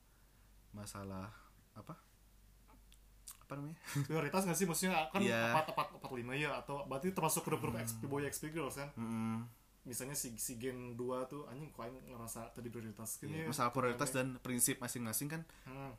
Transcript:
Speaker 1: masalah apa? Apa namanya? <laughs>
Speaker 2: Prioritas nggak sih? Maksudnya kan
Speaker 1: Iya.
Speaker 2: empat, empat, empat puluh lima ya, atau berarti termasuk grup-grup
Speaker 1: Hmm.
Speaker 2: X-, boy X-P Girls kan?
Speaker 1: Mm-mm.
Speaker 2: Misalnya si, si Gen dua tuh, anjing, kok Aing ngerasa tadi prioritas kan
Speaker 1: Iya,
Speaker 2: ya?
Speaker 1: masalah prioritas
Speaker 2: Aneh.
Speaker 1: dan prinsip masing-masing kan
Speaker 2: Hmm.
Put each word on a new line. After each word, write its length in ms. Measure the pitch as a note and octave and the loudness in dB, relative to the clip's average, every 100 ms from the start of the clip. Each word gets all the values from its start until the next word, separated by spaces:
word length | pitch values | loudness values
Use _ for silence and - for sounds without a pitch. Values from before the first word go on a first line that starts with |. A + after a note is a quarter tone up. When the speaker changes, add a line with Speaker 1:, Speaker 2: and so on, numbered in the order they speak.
| - - - - - - - | -20 -20 -20 -20 -20 -20 -16
Speaker 1:
masalah 600 | G#2 G2+ G2+ G2 F#2+ G2 - - - - | -12 -8 -8 -6 -6 -8 -10 -20 -20 -20
apa? 220 | - - E3 - - - - - - - - - - - - - - | -16 -14 -14 -16 -20 -20 -20 -20 -20 -20 -20 -20 -20 -20 -20 -16 -16
Apa 120 | - | -8
namanya? 240 | C#3+ C#3+ E3 - | -6 -6 -8 -4
<laughs> 120 | C#3+ C#3 | -2 2
Speaker 2:
Prioritas 360 | D#3 C#3+ F#3+ | 2 2 2
nggak 120 | G3 | 2
sih? 120 | D#3+ F#3+ | 4 4
Maksudnya 420 | D#3+ F#3+ E3+ D#3+ | 4 4 4 4
kan 100 | G3 | 4
Speaker 1:
Iya. 320 | A#2+ A#2 A#2 | 6 6 6
Speaker 2:
empat, 220 | D#3 - | 4 4
empat, 140 | - C#3+ | 0 -2
empat 120 | - | -2
puluh 160 | C#3 B2+ | -6 -4
lima 140 | A#2+ | -2
ya, 180 | C3+ D3+ | 0 0
atau 300 | C3 - C#3+ | 0 -2 -4
berarti 260 | C#3+ - F#3 | -2 0 2
termasuk 320 | F#3+ D#3+ E3+ | 4 4 4
grup-grup 300 | E3 D3 A#2 | 4 2 2
Speaker 1:
Hmm. 100 | - | 0
Speaker 2:
X-, 140 | A#2 A2+ | 0 -2
boy 220 | C#3 C#3+ | 0 0
X-P 260 | C#3+ - D3+ | 0 -2 -4
Girls 260 | D#3+ C3+ C3+ | -2 -2 -2
kan? 140 | C#3+ | -6
Speaker 1:
Mm-mm. 520 | A#2 A2+ A2+ A2+ A2+ A#2+ - - - | -4 -2 2 2 0 -2 -10 -20 -16
Speaker 2:
Misalnya 320 | - A2+ C3 | -8 -4 -2
si, 200 | C#3+ B2+ | -2 -4
si 200 | A2 - A#2 | -4 -4 -2
Gen 380 | C3 B2 B2 | -4 -4 -6
dua 300 | A#2+ B2 B2+ | -2 0 0
tuh, 220 | C3 D3 C#3 | -2 -6 -8
anjing, 240 | B2+ D3+ | -10 -10
kok 120 | - | -8
Aing 100 | A#2+ C3 C#3 | -10 -10 -12
ngerasa 420 | B2 A2+ A#2+ A2+ | -10 -8 -6 -8
tadi 180 | - A#2+ | -8 -6
prioritas 480 | A#2+ A2 G#2+ A2 - | -6 -8 -8 -6 -6
kan 100 | C#3+ | -4
Speaker 1:
Iya, 120 | D#3 | -2
Speaker 2:
ya? 80 | D#3+ | -2
Speaker 1:
masalah 220 | D3 A#2+ | 4 4
prioritas 400 | C3 B2+ A#2+ C3+ | 6 4 4 2
Speaker 2:
Aneh. 60 | C3 | 4
Speaker 1:
dan 100 | C3 B2 | 2 0
prinsip 400 | B2+ B2 A#2+ C3 | 0 4 4 4
masing-masing 500 | A#2+ B2 A#2 - C#3+ | -2 -2 -2 0 -2
kan 140 | D#3+ E3 - | -4 -8 -14
Speaker 2:
Hmm. 320 | C3 C3+ C#3 | -12 -8 -8